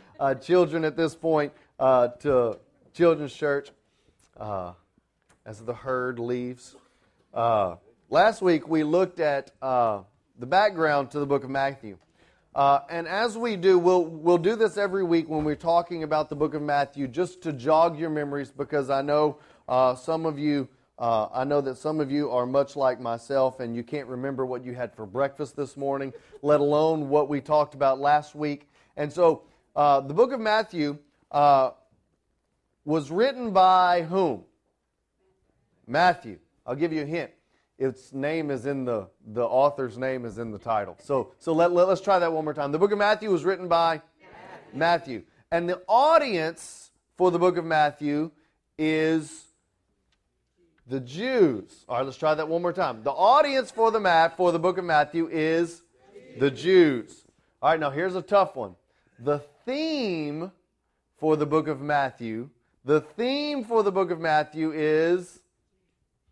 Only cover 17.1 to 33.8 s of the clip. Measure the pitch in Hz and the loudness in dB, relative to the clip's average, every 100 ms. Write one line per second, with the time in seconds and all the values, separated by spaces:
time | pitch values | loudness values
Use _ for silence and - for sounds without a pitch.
17.1 | 131 175 - 165 135 131 156 170 151 165 | -4 -6 -6 -10 -6 2 4 4 0 -6
18.1 | 151 143 143 135 - 143 147 131 139 143 | -6 -6 -8 -8 -10 -4 -2 0 -2 0
19.1 | 147 151 - - _ - 127 127 127 - | 2 2 -2 -14 _ -2 2 2 0 -4
20.1 | 160 160 143 151 143 123 _ _ - 117 | -4 -4 -2 -2 -2 -4 _ _ -6 -2
21.1 | 113 107 127 135 147 135 127 151 156 139 | 0 -2 -4 -2 -2 -2 -6 -6 -4 -2
22.1 | 143 147 123 123 139 139 147 131 120 123 | -2 -2 -2 0 0 -2 0 -2 0 -4
23.1 | 117 - 139 131 127 120 117 117 147 123 | -8 -4 0 0 -2 -8 -8 -8 -10 -8
24.1 | 127 135 131 127 127 127 123 117 - 104 | -8 -8 -6 -6 -6 -10 -8 -10 -10 -8
25.1 | 117 139 139 143 - 139 143 139 139 135 | -4 -4 -4 -10 -8 -10 -6 -6 -4 -6
26.1 | - _ - 143 147 147 147 160 160 135 | -12 _ -4 2 2 4 2 2 0 0
27.1 | 147 139 143 135 151 147 135 135 135 143 | 0 0 -4 0 0 0 0 0 2 2
28.1 | 147 147 147 151 143 _ _ _ - 147 | 2 0 -6 -6 -6 _ _ _ -8 -6
29.1 | 180 170 147 - _ _ 147 147 139 135 | 2 4 4 -4 _ _ 0 4 2 2
30.1 | 165 247 262 220 214 220 165 147 143 _ | 2 2 0 0 0 -2 -4 -4 -6 _
31.1 | _ _ 143 143 135 131 - _ _ _ | _ _ 2 6 6 4 -4 _ _ _
32.1 | _ _ _ _ _ _ _ 147 160 135 | _ _ _ _ _ _ _ -4 -4 -2
33.1 | 175 262 254 233 190 185 185 | 0 0 -2 0 4 6 6